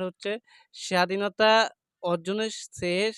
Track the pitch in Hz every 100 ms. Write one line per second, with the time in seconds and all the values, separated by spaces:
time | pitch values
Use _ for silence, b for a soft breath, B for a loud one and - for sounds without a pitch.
0 | 185 - 202 226 b b b - - 180
1 | 180 196 202 - 220 220 220 - _ _
2 | 180 175 170 208 220 - - - 175 180
3 | 220